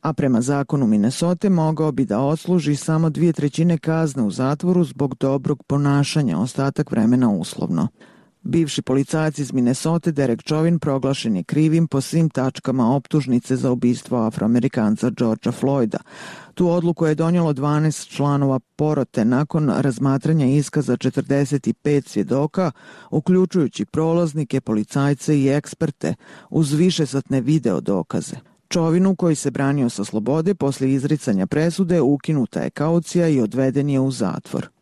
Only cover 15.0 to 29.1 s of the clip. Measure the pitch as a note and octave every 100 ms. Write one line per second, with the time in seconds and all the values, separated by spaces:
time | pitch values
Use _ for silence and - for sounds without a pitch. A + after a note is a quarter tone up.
15 | B2 G#2+ A#2+ G#2+ - A#2+ C3 C#3 A2+ -
16 | - - - - - - F3+ F3 E3+ E3+
17 | E3 D3+ E3 F3 E3 C3+ C#3+ D3+ D#3 D3
18 | - - C#3+ C#3+ C#3 C3 _ - D3+ D3+
19 | B2 - A2 B2 D3 D#3+ D3+ G2+ B2+ A#2
20 | C3+ C3+ D3 D#3+ C3 C#3+ C#3+ - C3 B2
21 | C3+ C3+ C3 C#3 C#3+ C#3+ - A2+ - D3
22 | - - G2+ B2+ D3 - F3+ - - -
23 | - C#3 - F#3 F#3 F#3 C#3+ - G#2+ -
24 | D#3+ E3+ E3+ D3 C#3+ C3+ - G#2+ G#2+ C#3+
25 | C#3 C#3+ - D3+ C3+ C#3+ - - E3 -
26 | D#3 E3 - - - - D3+ D3 F3+ F3
27 | C#3+ C3+ - C3+ A#2+ D#3 A#2+ E2 - G2
28 | - - - - - _ _ F3+ E3 E3+
29 | F#3+